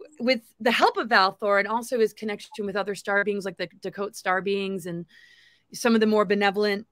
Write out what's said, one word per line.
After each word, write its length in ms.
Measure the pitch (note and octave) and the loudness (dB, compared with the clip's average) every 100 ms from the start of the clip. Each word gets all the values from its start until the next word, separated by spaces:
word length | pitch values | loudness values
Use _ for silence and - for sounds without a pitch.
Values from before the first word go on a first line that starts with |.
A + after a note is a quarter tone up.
| - - | -8 -4
with 240 | A#3+ B3 - - | 0 0 -2 -4
the 100 | A3+ | 0
help 240 | A3+ F4+ G4 | 4 2 2
of 140 | A#3+ | 2
Val 240 | A3 F#3+ | 4 4
Thor 260 | F#3+ G#3 G3+ | 0 0 2
and 80 | G3+ | 0
also 320 | A3+ A#3 B3 | -4 -2 0
his 140 | G#3+ | 0
connection 520 | - G#3+ G#3 - - G3+ | 0 -8 -8 -10 -8 -6
with 120 | G3 | -4
other 180 | F#3+ F#3+ | -4 -6
star 300 | - G3+ G3+ | 0 0 0
beings 180 | G3+ | -2
like 140 | F#3+ F3 | -4 -6
the 100 | F3 _ | -10 _
Dakota 320 | F#3+ F#3 G3+ | -10 -6 -8
star 280 | - G3 F#3 | -4 -2 0
beings 440 | F#3+ G3 G3 F#3+ F3 | 0 -2 -2 -6 -6
and 200 | E3+ F3 _ - _ _ _ _ | -8 -10 _ -20 _ _ _ _
some 220 | - A#3+ A3+ | -2 2 4
of 40 | |
the 80 | A3 | 4
more 160 | G#3+ | 4
benevolent, 640 | G3+ G3+ G3+ G3 G#3 G3+ - | 4 2 2 2 0 -2 -6